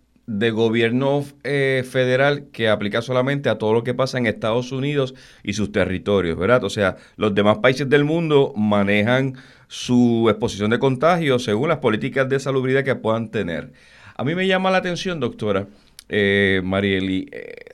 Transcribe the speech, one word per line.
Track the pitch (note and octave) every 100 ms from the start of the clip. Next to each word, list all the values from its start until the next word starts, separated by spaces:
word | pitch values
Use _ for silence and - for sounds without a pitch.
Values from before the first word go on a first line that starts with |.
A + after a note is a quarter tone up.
| _ _ -
de | G#2 A#2
gobierno, | A2+ A2+ A2+ A2+ B2 C#3 C#3+ C#3+ -
eh, | B2+ C#3+ C3+ C3 B2
federal | C3 B2+ B2+ C#3 C#3+ C#3+
que | - A2+
aplica | G#2 G#2 A2+
solamente | A#2 B2+ C3 C#3+ C#3
a | A2
todo | A2
lo | A2+
que | B2+
pasa | B2 C3 C3
en | A#2+
Estados | G#2 A2+ A#2 B2
Unidos | C3+ C#3 D3 C3 C3 - -
y | -
sus | G#2 G2+
territorios, | G#2 F2+ F#2 F#2 G2+ E2+ D#2+
¿verdad? | F#2+ B2
O | G2
sea, | A2 F#2+ - - -
los | G#2
demás | G2+ G#2 G#2+
países | B2 C#3 C#3+
del | D3
mundo | D3 E3 D#3+ D3 C#3 G#2
manejan | G#2+ G#2 G2+ G#2 G#2 B2+ C3+ C3 - - _
su | - - B2 B2 A#2 A2+
exposición | G#2+ A2+ F#2+ G#2
de | A#2+
contagio | C3+ B2+ D#3 F3+ D#3 B2+
según | B2 G#2 D3+
las | D3+
políticas | A#2+ G#2+ C3+ C3+ C3
de | C#3
salubridad | C#3 C3 B2+ C3
que | C3+
puedan | A2 G#2+ A2+ A2+
tener. | A2 F2+ D#2+ - - - - - -
A |
mí | B2+ F3
me | F#3+
llama | F#3+ F#3+
la | F#3
atención, | F3+ F3 F#3+ E3+
doctora, | A#2+ - A2 G2 G2 - _ - -
eh, | G#2+ G2+ G2+ G2 F#2+
Marieli, | F#2 G2 G2+ F#2+ F#2+ F#2+ -
eh, | - - - -